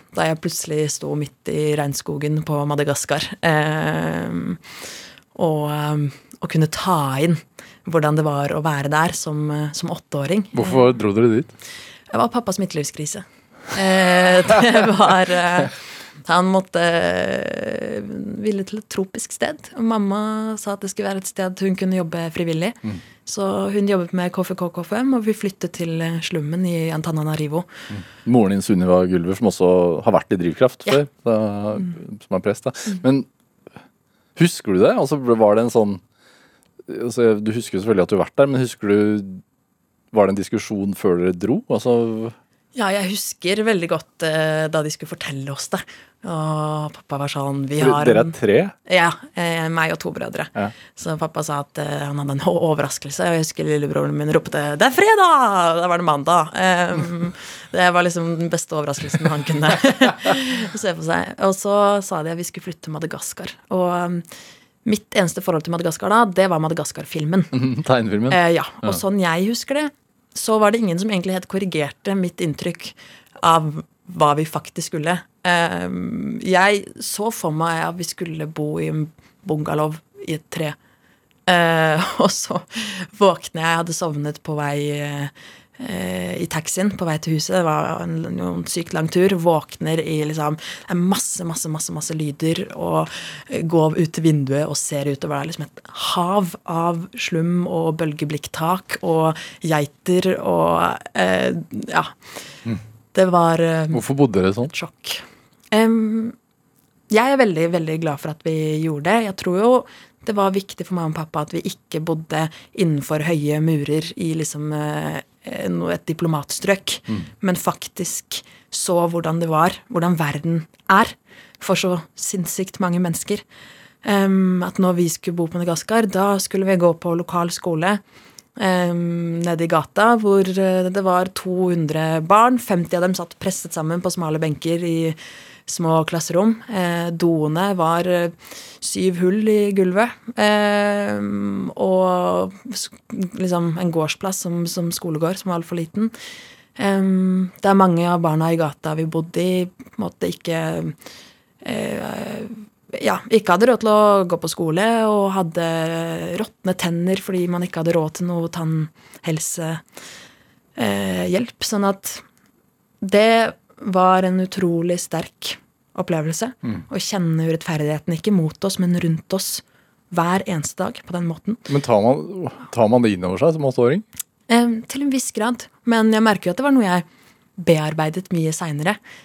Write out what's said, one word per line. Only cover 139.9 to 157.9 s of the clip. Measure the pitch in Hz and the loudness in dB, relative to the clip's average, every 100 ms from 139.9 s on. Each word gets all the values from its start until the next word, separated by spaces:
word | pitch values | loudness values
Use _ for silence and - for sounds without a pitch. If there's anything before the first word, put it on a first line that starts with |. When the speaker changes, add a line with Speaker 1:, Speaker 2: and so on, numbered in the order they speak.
| 185 240 - - 240 | 2 0 -2 -8 0
Speaker 1:
eh, | 208 208 208 208 208 202 202 - 208 202 202 98 190 - | 2 4 2 2 2 0 -2 -2 -4 -4 -4 -4 -6 -2
og | 190 185 185 180 180 180 185 196 - | 2 4 4 2 2 0 -2 -6 -12
s-, | 196 - - - | -10 -10 -14 -12
liksom | - 185 - 185 175 170 160 | -6 -6 -4 -2 0 -2 -2
en | 180 | -2
gårdsplass | 165 156 - 196 | 0 -2 -2 -6
som, | 190 180 175 170 | -6 -4 -4 -4
som | 180 170 | -4 -4
skolegård, | - 175 156 165 185 | -4 -6 -2 -2 -4
som | 190 | -4
var | 170 | -6
alt | 165 | -4
for | 170 | -6
liten. | 160 202 220 - - - - - _ - | -6 -4 -4 -6 -18 -18 -20 -20 _ -4
Em, | 202 196 190 190 185 185 185 - | 0 2 2 2 2 0 -2 -2
det | 196 | 2
er | |
mange | 196 185 170 175 | 6 6 4 2
av | 175 | 2
barna | 165 156 160 | 2 2 2
i | 165 | 0
gata | 156 - 156 156 | -2 -4 -6 -4
vi | |
bodde | 160 165 165 170 | -2 -2 -4 -2
i, | 180 185 180 | 0 0 -2
på | - - - | -8 -16 -8
en | 180 | -8
måte | - 175 | -6 -6
ikke, | 175 - 165 160 165 165 156 - - - _ _ _ | -6 -6 -4 -4 -4 -6 -8 -16 -20 -20 _ _ _
eh, | - 220 214 - - - - 220 220 233 - _ _ - | -10 -6 -6 -6 -8 -10 -10 -10 -12 -14 -20 _ _ -6
ja, | 220 185 - | -2 -2 2
ikke | 220 202 | 2 4
hadde | 180 240 | 4 6
råd | 226 | 4
til | 220 | 4
å | 214 208 202 175 | 6 6 6 2
gå | 175 | -2
på | 165 | -4
skole, | - 165 165 220 226 220 | -4 -2 0 2 2 2
og | 208 196 190 | 2 2 0
hadde | 170 170 165 165 160 165 165 165 170 180 | -2 -2 -2 -2 -2 -4 -6 -6 -6 -6
råtne | 220 _ 185 | -6 _ -4
tenner | 180 180 170 180 190 | -2 -2 0 0 -2
fordi | - 185 175 | -2 -2 0
man | 175 | -2
ikke | 180 170 | -4 -2
hadde | 165 | 0